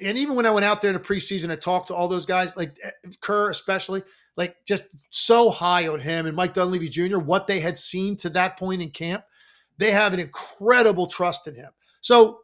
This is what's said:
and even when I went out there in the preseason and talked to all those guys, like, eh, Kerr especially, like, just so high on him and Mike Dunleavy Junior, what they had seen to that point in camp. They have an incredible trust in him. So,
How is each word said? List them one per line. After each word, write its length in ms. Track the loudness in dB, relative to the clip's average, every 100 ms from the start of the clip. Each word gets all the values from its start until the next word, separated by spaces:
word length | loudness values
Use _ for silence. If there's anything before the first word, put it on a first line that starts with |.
and 160 | -6 -4
even 180 | -2 0
when 100 | 2
I 60 |
went 140 | 4 2
out 160 | 2
there 100 | 0
in 40 | -2
the 40 |
preseason 500 | -4 -4 -4 -6 -6
and 120 | -6
talked 260 | -2 -2 -2
to 80 | -4
all 140 | -2
those 160 | -2 -2
guys, 320 | -2 -2 -6
like, 200 | -10 -10
eh, 80 | -16 -16 -20 -10
Kerr 280 | -2 0 0
especially, 540 | -2 -4 -4 -4 -8 -8 _ _ -6
like, 200 | -6 -6 -4
just 180 | -4 -6 -20 _
so 400 | -2 4 6 4
high 380 | 2 0 0 0
on 120 | -4
him 260 | -4 -4 -4
and 100 | -2
Mike 180 | -2
Dunleavy 360 | 0 0 -2 -4
Junior, 300 | -4 -2 -2
what 280 | 0 0 0
they 120 | -4
had 180 | -2 -4
seen 380 | -6 -4 -4 -6
to 120 | -4
that 260 | -2 -2 -2
point 240 | -6 -6
in 80 | -6
camp. 340 | -8 -6 -6 -10 _ _ _ _ -2
They 140 | 2
have 220 | 4 2
an 60 | 0
incredible 880 | -6 -10 -16 -2 4 6 6 4 -2
trust 400 | -2 -2 -2 -10
in 80 | -16
him. 160 | -20 _ _ _
So, 380 | 6 8 8 6